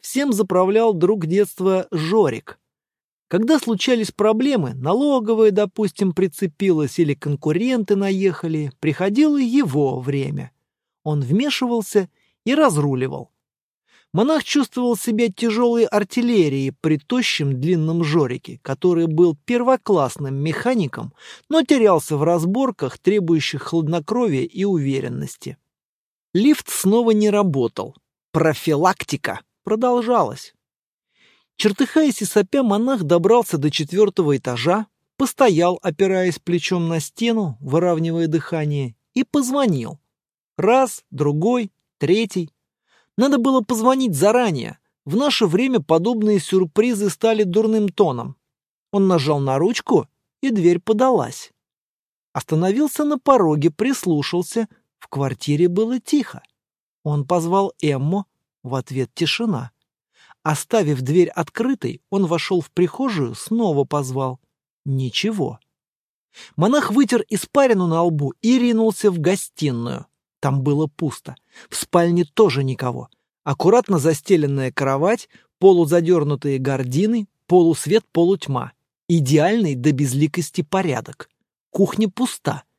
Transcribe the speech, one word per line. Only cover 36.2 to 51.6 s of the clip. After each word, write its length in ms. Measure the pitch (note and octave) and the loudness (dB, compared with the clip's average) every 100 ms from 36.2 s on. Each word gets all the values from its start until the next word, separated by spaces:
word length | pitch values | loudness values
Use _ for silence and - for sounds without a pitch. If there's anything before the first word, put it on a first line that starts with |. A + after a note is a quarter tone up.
| F#3 D#3+ | 0 -4
плечом 480 | - F3 - F3+ E3 | -4 -4 -2 -2 -2
на 140 | E3 | -4
стену, 580 | D3+ - A#3 A3+ F#3+ A2+ | -6 -4 -2 0 -2 -6
выравнивая 680 | C#3 D3+ F3+ E3 E3 E3 E3 | -2 0 2 0 0 -2 0
дыхание, 640 | D#3+ - E3 D3+ D3 C3 - _ | -2 -4 -4 -4 -4 -6 -10 _
и 100 | - | -4
позвонил. 720 | C4 D4 B3+ C#4 C4 D3 A2+ - _ _ _ _ _ - | -2 -2 -2 0 0 0 -4 -12 _ _ _ _ _ -4
Раз, 460 | F3+ B3+ C4 - _ | 2 2 2 -4 _
другой, 600 | C3+ D3 D3 F#3 B3 G#3+ _ _ _ | -4 -2 0 0 0 -2 _ _ _
третий. 560 | D3 G3 A3+ - E3 _ _ _ _ _ _ - | 0 0 0 -4 -8 _ _ _ _ _ _ 0
Надо 220 | C4 C#4 | 2 2
было 220 | A#3+ C4 | 2 2
позвонить 540 | A3 A#3 A3+ C4 B3+ | 0 0 2 2 0
заранее. 640 | D3 F#3+ A#3+ A#3+ D3 A2+ - _ _ | 2 2 4 2 -2 -6 -14 _ _
В 120 | - F3+ | -6 -2
наше 300 | C#4+ - G#3 | 0 0 0
время 340 | F3 C4 B3 | 2 0 0
подобные 600 | C#3+ E3 F#3 A#3 G#3 G3+ | 2 0 2 0 2 0
сюрпризы 720 | - F#3+ F3+ - A#3 A3 G#3 | 2 0 0 0 0 2 -2
стали 340 | - A3+ A3 | 0 0 0
дурным 440 | G3+ F3 A3 A3 G#3 | 0 2 2 0 -2
тоном. 480 | - F#3 B2 B2 C3+ _ _ _ _ _ | 0 0 0 -10 -16 _ _ _ _ _
Он 160 | G3+ G3 | 0 2
нажал 320 | F3 C#3 D3 | 2 2 0
на 200 | C#3 C3+ | 0 0
ручку, 500 | F3+ A#3+ - A3 D3+ _ _ _ | 0 -2 0 0 0 _ _ _
и 100 | C#4 | -2
дверь 300 | A3 E3+ F3 | 2 2 2
подалась. 720 | - G#3+ C4 A#3 B2 - - _ | 0 0 2 2 -2 -8 -20 _